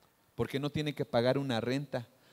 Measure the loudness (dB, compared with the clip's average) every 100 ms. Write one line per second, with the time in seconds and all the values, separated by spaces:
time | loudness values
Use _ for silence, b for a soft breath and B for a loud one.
0 | _ _ _ -6 -2 -2 -2 -2 -4 -2
1 | 0 2 4 2 2 0 0 -2 -2 -6
2 | -6 _ b